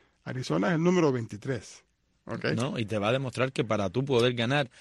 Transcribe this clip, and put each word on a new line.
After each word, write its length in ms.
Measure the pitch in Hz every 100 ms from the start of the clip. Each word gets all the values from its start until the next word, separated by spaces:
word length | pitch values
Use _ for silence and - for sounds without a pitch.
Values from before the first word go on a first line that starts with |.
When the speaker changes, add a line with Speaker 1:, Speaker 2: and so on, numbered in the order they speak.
| _ _
Speaker 1:
Arizona 440 | - 123 135 156 202
es 60 |
el 80 | 165
número 260 | 170 180 156
veintitrés. 720 | 127 113 104 123 123 - - _ _ _ _ -
¿Ok? 180 | 113 123
Speaker 2:
No, 240 | 110 127 -
y 60 |
te 120 | 107 110
va 120 | 101
a 40 |
demostrar 380 | 131 135 117 113
que 140 | -
para 260 | 117 107 98
tú 140 | 120
poder 300 | 139 127 120
ganar, 360 | 123 117 143 143 -